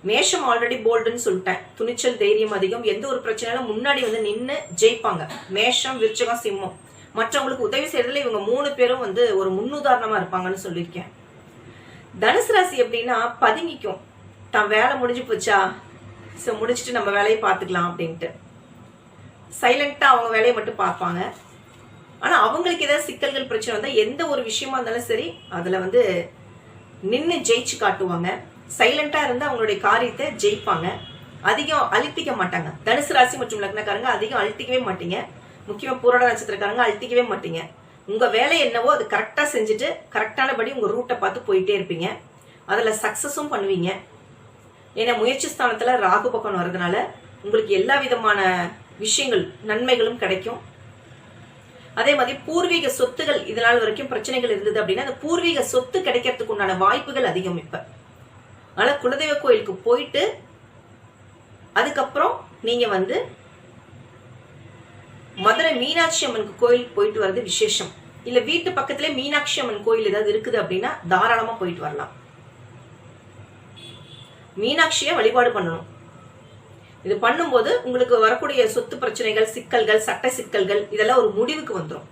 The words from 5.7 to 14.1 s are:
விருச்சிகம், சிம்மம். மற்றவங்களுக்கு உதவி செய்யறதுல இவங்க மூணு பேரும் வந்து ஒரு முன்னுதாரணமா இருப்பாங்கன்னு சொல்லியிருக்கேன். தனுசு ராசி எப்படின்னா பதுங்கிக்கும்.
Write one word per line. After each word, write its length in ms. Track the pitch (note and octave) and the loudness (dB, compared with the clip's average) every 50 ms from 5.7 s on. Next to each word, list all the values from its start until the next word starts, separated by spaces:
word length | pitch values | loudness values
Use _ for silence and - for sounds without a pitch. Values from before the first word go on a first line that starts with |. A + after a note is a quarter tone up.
| B3+ - - C4 C4 A#3+ | 2 0 -2 -2 -2 0
விருச்சிகம், 420 | A3 A3 A3 - B3 A3+ A#3+ A#3+ - | 0 -2 0 0 -2 -2 -2 -4 -4
சிம்மம். 300 | A3 G3 G3 G3 - - - - - - - - - - | -4 -4 -4 -6 -8 -10 -14 -20 -20 -20 -20 -20 -10 -4
மற்றவங்களுக்கு 500 | G#3+ A3+ A3+ - C#4 C4 C4 B3+ B3 A#3 G3 | -4 -4 0 0 -2 0 -2 -2 -2 -2 -2
உதவி 180 | C4 C#4 D4+ | 0 -2 -2
செய்யறதுல 360 | - - C4 A#3+ B3 C#4 C#4+ | 0 0 0 0 0 0 -2
இவங்க 160 | C#4 A#3+ A3 G3+ | -2 0 -2 -2
மூணு 300 | G3 G#3+ A#3+ C4+ C#4+ C#4+ C#4+ B3+ | 0 0 0 0 0 -2 2 2
பேரும் 260 | B3 A#3+ B3+ C4 B3 | 2 2 4 0 -2
வந்து 160 | G3+ F#3 A3+ A#3+ A3+ G3+ F#3+ | -4 2 2 2 4 4 2
ஒரு 120 | F#3+ F#3+ | 0 0
முன்னுதாரணமா 680 | F#3 F#3+ A3 C4 D4 D4 C#4+ C#4 - - A3+ A3 G#3+ G3 | 0 -2 -2 -2 -4 -2 2 2 2 2 2 -2 -2 -2
இருப்பாங்கன்னு 440 | F3 - F#3 F#3 F#3 F#3 F#3+ F#3+ - | -2 -2 -4 -4 -2 -4 -6 -6 -8
சொல்லியிருக்கேன். 440 | G3 E3+ F3 E3+ - - F3 F3 - - - - - - - - - - - - - - - - - - - - - - F3+ | -8 -6 -6 -8 -8 -10 -14 -14 -14 -18 -20 -20 -20 -20 -20 -20 -20 -20 -20 -20 -20 -20 -20 -20 -20 -20 -20 -20 -20 -6 0
தனுசு 320 | G#3+ A3+ - A4 A#4+ - | 2 4 4 4 4 4
ராசி 240 | G#4+ G4 F#4 F4+ - B3+ | 4 4 4 4 2 0
எப்படின்னா 340 | A#3+ A3 A#3 A#3 A3+ B3 B3 A3 A#3 A#3+ - - | 0 2 2 -4 -2 0 0 0 0 -2 0 2
பதுங்கிக்கும். 600 | C4 A#3 - E4 F4 E4+ C#4+ - - G3+ F#3 - - - | 4 4 4 2 -4 -6 -8 -8 -8 -8 -8 -8 -12 -20